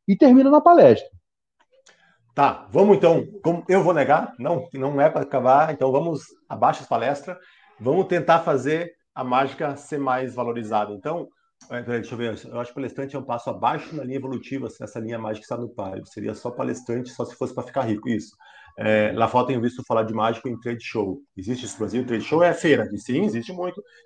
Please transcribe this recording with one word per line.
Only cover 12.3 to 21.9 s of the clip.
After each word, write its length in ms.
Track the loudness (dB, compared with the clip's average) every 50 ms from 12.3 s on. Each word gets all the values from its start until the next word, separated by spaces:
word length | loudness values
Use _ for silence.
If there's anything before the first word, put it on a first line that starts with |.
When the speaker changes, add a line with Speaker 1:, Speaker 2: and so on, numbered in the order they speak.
| -8 -10 -12
Speaker 2:
Eu 140 | -14 -10 -10
acho 100 | -10 -10
que 40 | -10
palestrante 420 | -10 -10 -10 -8 -10 -12 -10 -10
é 20 | -12
um 60 | -8
passo 260 | -8 -8 -8 -6 -10
abaixo 440 | -8 -4 -4 -4 -4 -4 -10 -12 -12
na 100 | -12 -10
linha 140 | -8 -8 -8
evolutiva, 480 | -8 -8 -10 -10 -10 -10 -10 -10 -10
assim, 180 | -10 -12 -14 -16
essa 160 | -14 -12 -10
linha 180 | -10 -8 -10 -8
mágica 260 | -8 -8 -8 -8 -8
está 120 | -10 -10
no 120 | -10 -10 -12
páreo. 360 | -12 -12 -12 -10 -10 -12 -14
Seria 280 | -16 -14 -12 -10 -10 -10
só 160 | -8 -10 -12
palestrante, 600 | -8 -8 -8 -8 -8 -8 -8 -8 -8 -6 -8 -10
só 140 | -10 -10 -10
se 100 | -10 -8
fosse 200 | -8 -8 -8 -8
pra 80 | -10 -12
ficar 200 | -8 -6 -4 -4
rico, 260 | -2 -4 -4 -4 -4
isso. 280 | -4 -4 -4 -8 _ _ _ _ -20 -20 -20 -20 -12
É, 360 | -6 -2 0 2 2 2 0 0
lá 140 | 0 0 2
fora 180 | 2 0 0
tenho 140 | 0 -2 -2
visto 240 | -2 -4 -6 -6 -6
falar 160 | -2 -2 -2 0
de 100 | -2 -2
mágico 360 | -2 -2 -2 -2 -4 -6 -10
em 100 | -10 -8
trade 240 | -8 -10 -10 -10 -10
show. 380 | -8 -4 -4 -4 -4 -4 -10 -12 _ -16
Existe 280 | -12 -8 -8 -8 -8 -8
isso 100 | -12 -8
no 40 | -8
Brasil? 260 | -8 -4